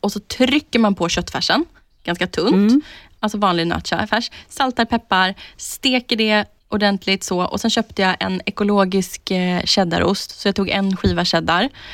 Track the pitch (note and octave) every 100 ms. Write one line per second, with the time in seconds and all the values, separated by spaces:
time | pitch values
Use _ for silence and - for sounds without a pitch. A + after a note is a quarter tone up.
0 | G3+ G3+ - - B3+ D4 - A#3 G#3+ G3
1 | E3 - F3 - - G#3+ E4+ _ _ _
2 | - F3 F3+ - F#3+ F#3+ G#3 C4+ - -
3 | - _ G#3+ G#3 G3+ E3+ E3+ E3+ - E3+
4 | G#3 A3 A#3 - - - C4 B3 A#3 A#3
5 | - F#3+ F#3 G3 - - - - C4+ B3+
6 | B3 A3+ A3 G#3+ G3+ _ _ G#3 G3+ G3
7 | - G3 - F3+ F3+ G3+ A3+ A3+ G#3+ -
8 | F#3+ F3+ F#3+ F#3 - - G3+ G3+ F#3+ G3
9 | F#3 - - F#3 F3+ F3+ - - F3+ F3
10 | E3+ G3 - - G3+ G3 F#3+ G3 G3 F#3+
11 | F#3 E3+ F3+ E3+ D#3+ F3 C4 - -